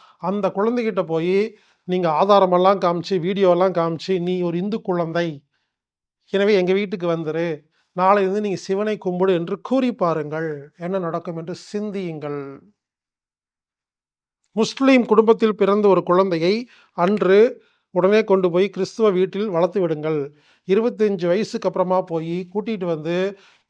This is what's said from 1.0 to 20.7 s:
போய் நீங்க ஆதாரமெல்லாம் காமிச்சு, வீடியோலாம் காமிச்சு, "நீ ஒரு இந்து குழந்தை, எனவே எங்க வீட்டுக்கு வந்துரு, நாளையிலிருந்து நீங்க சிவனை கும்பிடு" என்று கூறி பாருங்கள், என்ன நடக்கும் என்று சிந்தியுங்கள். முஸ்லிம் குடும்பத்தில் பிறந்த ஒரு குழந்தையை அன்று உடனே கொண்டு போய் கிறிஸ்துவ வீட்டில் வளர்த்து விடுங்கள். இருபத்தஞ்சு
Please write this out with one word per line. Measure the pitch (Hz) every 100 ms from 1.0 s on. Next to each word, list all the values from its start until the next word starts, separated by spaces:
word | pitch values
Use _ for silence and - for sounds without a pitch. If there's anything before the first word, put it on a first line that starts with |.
போய் | 165 165 175 196 220 - _ _
நீங்க | - 180 170
ஆதாரமெல்லாம் | 151 196 202 185 180 185 196
காமிச்சு, | 180 175 - 185
வீடியோலாம் | 170 202 185 175 190
காமிச்சு, | 170 165 165 - 185
"நீ | 175 180
ஒரு | 175 170
இந்து | 202 220
குழந்தை, | - 175 165 165 170 143 _ _ _ _ _ _ _ _ -
எனவே | 196 202
எங்க | 196 180
வீட்டுக்கு | 196 202 196 175
வந்துரு, | 165 156 160 170 147 _ _ _ 175
நாளையிலிருந்து | 185 208 190 208
நீங்க | 208 175
சிவனை | - 190 214 208
கும்பிடு" | 185 180 190
என்று | 175 170 196
கூறி | - 262 254
பாருங்கள், | - 175 160 147 156 160 147 147 -
என்ன | 170 190
நடக்கும் | 170 165 180 165
என்று | 165 180 -
சிந்தியுங்கள். | 208 208 196 180 156 147 143 139 139 190 _ _ _ _ _ _ _ _ _ _ _ _ _ _ _ _ _ _
முஸ்லிம் | 202 220 - 269 262 214
குடும்பத்தில் | 214 220 220 220 208
பிறந்த | 196 208 202
ஒரு | 175
குழந்தையை | 175 180 196 165 175 220 247 _ _
அன்று | - 175 208 180 196 247 - _ _ _
உடனே | 180 185 214
கொண்டு | 214 190 180
போய் | 175 196
கிறிஸ்துவ | 190 185 - 214
வீட்டில் | 180 185 196 214
வளர்த்து | 165 180 190
விடுங்கள். | 170 151 156 156 143 _ _ _
இருபத்தஞ்சு | -